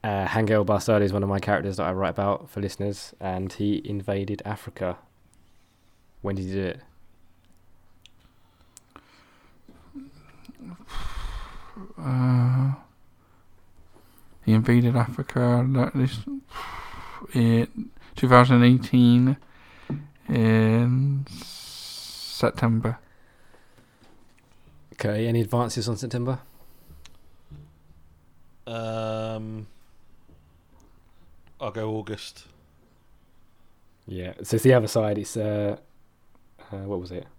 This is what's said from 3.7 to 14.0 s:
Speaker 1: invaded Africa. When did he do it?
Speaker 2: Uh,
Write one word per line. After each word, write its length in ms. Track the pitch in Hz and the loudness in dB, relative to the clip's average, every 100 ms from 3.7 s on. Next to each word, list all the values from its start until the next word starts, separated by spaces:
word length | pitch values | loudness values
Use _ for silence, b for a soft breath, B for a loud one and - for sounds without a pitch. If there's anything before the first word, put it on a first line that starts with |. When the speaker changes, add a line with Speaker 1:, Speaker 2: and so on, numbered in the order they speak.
| 104 - | -2 -4
Speaker 1:
invaded 560 | 101 95 98 98 101 | -8 -4 -4 -4 -6
Africa. 540 | 101 107 - - 92 87 _ _ _ _ _ _ _ _ _ _ _ - | -8 -10 -12 -8 -8 -8 _ _ _ _ _ _ _ _ _ _ _ -10
When 140 | 98 98 | -6 -6
did 100 | 92 | -4
he 40 | |
do 100 | 98 | -4
it? 180 | 92 131 - - - _ - _ _ - - - - - - - _ _ _ _ _ - _ b b b b b b b - - - 285 277 - - - - - 240 175 220 B B B B B B B B - - - | -4 -8 -16 -20 -20 _ -20 _ _ -20 -20 -20 -20 -20 -20 -20 _ _ _ _ _ -20 _ b b b b b b b -20 -20 -20 -20 -20 -20 -20 -20 -20 -20 -20 -20 -10 B B B B B B B B -18 -18 -10
Speaker 2:
Uh, 760 | 143 127 127 123 123 127 135 135 - _ - _ _ _ _ - - - - b | -4 0 2 4 4 2 0 -2 -10 _ -20 _ _ _ _ -20 -20 -20 -20 b